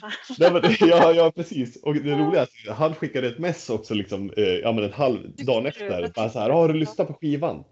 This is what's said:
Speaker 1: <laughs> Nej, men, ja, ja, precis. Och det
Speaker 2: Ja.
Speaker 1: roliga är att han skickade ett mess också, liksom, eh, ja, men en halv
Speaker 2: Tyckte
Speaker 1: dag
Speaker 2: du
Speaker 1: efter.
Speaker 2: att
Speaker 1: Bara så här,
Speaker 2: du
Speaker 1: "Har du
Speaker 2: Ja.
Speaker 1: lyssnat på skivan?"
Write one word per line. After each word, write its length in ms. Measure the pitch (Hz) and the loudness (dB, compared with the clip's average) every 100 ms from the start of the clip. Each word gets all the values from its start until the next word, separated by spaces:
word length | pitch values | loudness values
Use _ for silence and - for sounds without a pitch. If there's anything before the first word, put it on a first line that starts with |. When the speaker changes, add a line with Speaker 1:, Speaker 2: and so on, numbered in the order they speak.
| 214 - - 247 | -12 -14 -10 2
Speaker 1:
<laughs> 0 | |
Nej, 120 | 175 175 175 220 | 4 4 2 4
men, 100 | 170 | 6
ja, 220 | 170 165 | 8 6
ja, 180 | 165 165 175 | 6 4 2
precis. 480 | 165 139 120 - | -6 -6 -6 -6
Och 120 | 151 147 | -4 -2
det 140 | 143 | 0
Speaker 2:
Ja. 80 | 143 | 0
Speaker 1:
roliga 240 | 151 175 | 2 2
är 300 | 127 - 104 | 0 -4 -10
att 60 | 107 | -2
han 180 | 156 156 | -2 -2
skickade 320 | 151 135 123 | -6 -4 -4
ett 100 | 117 | -4
mess 300 | 170 - - | -6 -6 -6
också, 240 | 110 - | -6 -4
liksom, 380 | 107 98 98 98 107 | -6 -4 -8 -6 0
eh, 60 | |
ja, 280 | 98 90 117 | 0 0 0
men 120 | 113 | -2
en 100 | 101 | -2
halv 300 | 131 135 101 | -2 -2 -2
Speaker 2:
Tyckte 200 | - - | -8 -8
Speaker 1:
dag 200 | 135 113 | -2 -2
Speaker 2:
du 40 | 135 | -2
Speaker 1:
efter. 320 | - 202 90 | -8 -8 -6
Speaker 2:
att 100 | 87 | -6
Speaker 1:
Bara 160 | 113 113 | -4 -6
så 100 | 117 | -4
här, 80 | 107 | 0
Speaker 2:
du 60 | |
Speaker 1:
"Har 140 | 165 160 | 2 2
du 60 | |
Speaker 2:
Ja. 60 | 156 | 0
Speaker 1:
lyssnat 280 | 156 - 160 | -2 -4 -6
på 60 | |
skivan?" 500 | 147 156 143 160 80 - | -6 -6 -4 -4 -8 -14